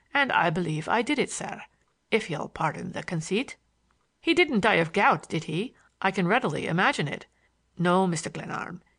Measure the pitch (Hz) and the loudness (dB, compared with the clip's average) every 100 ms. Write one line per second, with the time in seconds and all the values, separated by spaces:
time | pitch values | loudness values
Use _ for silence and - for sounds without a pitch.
0 | _ 277 262 - 170 160 170 151 151 220 | _ -2 2 4 2 0 -2 -4 0 0
1 | 247 285 185 - - - - _ _ _ | 0 0 -2 -4 -8 -10 -14 _ _ _
2 | - 220 196 160 - - 156 156 180 - | -2 -2 -2 -6 -6 -4 -4 -4 -8 -8
3 | - 165 - 196 277 - _ _ _ _ | -6 -6 -2 -2 -4 -12 _ _ _ _
4 | _ _ - 285 311 226 214 180 160 196 | _ _ 0 4 4 4 4 4 2 4
5 | 247 165 - 175 165 160 247 _ _ - | 4 4 -2 -6 -4 -4 -4 _ _ -4
6 | 196 190 175 240 208 143 - 160 233 - | -2 2 2 2 0 -2 -2 2 2 0
7 | 143 - - _ _ _ _ - 175 185 | -4 -6 -12 _ _ _ _ -2 2 4
8 | 190 165 - 160 175 - - 180 _ | 4 0 -6 -10 -8 -8 -8 -12 _